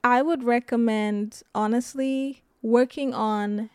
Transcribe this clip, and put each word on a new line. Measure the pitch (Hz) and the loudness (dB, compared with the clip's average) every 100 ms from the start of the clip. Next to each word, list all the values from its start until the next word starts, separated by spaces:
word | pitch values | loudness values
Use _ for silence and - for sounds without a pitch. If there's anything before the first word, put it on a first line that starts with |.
I | 247 247 | 4 4
would | 302 330 | 2 0
recommend, | 240 240 240 233 233 214 208 208 208 - _ 214 | 2 0 0 0 2 2 0 -2 -6 -10 _ -2
honestly, | 214 233 247 277 269 269 269 269 _ _ | 0 0 -2 -4 -2 -2 -4 -8 _ _
working | 226 240 254 - 277 | 2 4 2 -2 -4
on | 254 214 214 208 208 220 | -2 -2 0 -2 -4 -6